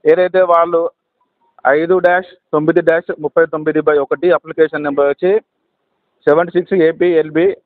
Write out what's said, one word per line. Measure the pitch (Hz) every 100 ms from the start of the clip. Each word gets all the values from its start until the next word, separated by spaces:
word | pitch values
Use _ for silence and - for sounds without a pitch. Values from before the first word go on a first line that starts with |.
ఏదైతే | 151 170 180 185 185
వాళ్ళు | 170 170 170 170 _ _ _ _ _ _ - 123 147
ఐదు | 165 185
డాష్ | 180 180 185 - _
తొమ్మిది | 151 156 165 165
డాష్ | 165 175 170
ముప్పై | 151 - 165
తొమ్మిది | 156 156 156 151
బై | 147
ఒకటి, | 139 143 175 160
అప్లికేషన్ | 160 160 156 151 147
నెంబర్ | 143 143
వచ్చి | 143 180 214 _ _ _ _ _ _ _ _ -
సెవెన్ | 147 175
సిక్స్ | 175 170 196 160
ఏపీ | 160 175 160
ఎల్బీ | 156 156 190 -